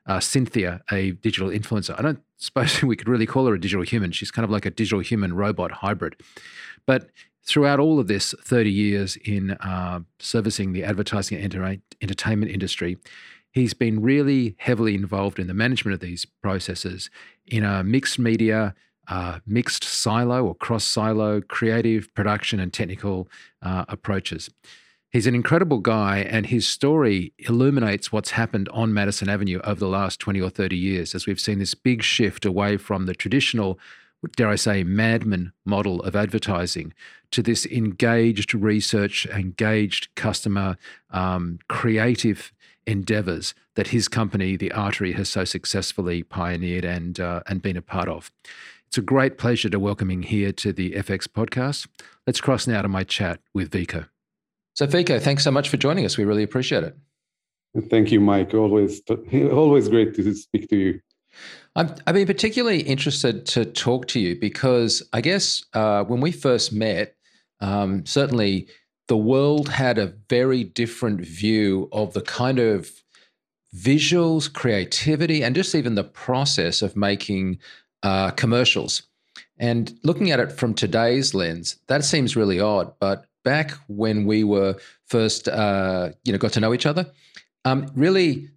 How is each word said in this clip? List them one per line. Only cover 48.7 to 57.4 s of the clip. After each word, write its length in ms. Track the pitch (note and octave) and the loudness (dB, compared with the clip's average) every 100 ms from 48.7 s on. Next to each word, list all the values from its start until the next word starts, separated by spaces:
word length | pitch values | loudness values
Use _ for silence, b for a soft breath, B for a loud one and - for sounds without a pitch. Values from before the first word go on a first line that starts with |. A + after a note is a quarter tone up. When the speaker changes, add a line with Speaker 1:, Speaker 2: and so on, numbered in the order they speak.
| B _ | B _
Speaker 1:
It's 100 | - | -4
a 40 | |
great 360 | G#2 C3+ C3 - | 2 2 2 2
pleasure 320 | A#2+ A#2+ G#2+ | 0 0 0
to 100 | G2 | 0
welcome 300 | G2+ G2+ F#2+ | 0 -2 -2
him 120 | F#2 | -2
here 320 | F2 G#2+ G2 | -2 0 0
to 180 | F#2+ G#2+ | -2 -4
the 240 | F#2 F2+ G2+ | -2 -4 -4
F 140 | - | -4
X 180 | G2 - | -6 -4
podcast. 580 | - A2 C3 B2+ C#3+ - - b b - | -4 -4 -2 -4 -4 -10 -18 b b -4
Let's 140 | - | 0
cross 260 | - B2+ - | 2 2 2
now 160 | A2 | 0
to 60 | G2 | 0
my 160 | F#2+ | -2
chat 380 | F#2 - F#2+ E2+ _ | -2 -2 -2 -4 _
with 200 | F#2+ E2+ | -4 -2
Vico. 320 | G2 F2 E2+ D#2+ _ _ _ _ _ _ | -2 -4 -6 -10 _ _ _ _ _ _
So 120 | - C#3+ | -2 2
Vico, 340 | F3 F3 B2 | 2 2 2
thanks 240 | C#3+ C#3 | 2 2
so 80 | C#3+ | 2
much 160 | C3+ C#3 | 2 0
for 80 | B2+ | 0
joining 300 | C3+ F3 C#3 | 2 2 0
us. 120 | - | 0
We 60 | |
really 200 | G2+ G#2+ | 2 2
appreciate 420 | G#2 B2+ B2+ C#3 E2 | 0 -2 0 -2 -2
it. 100 | - _ _ _ _ | -8 _ _ _ _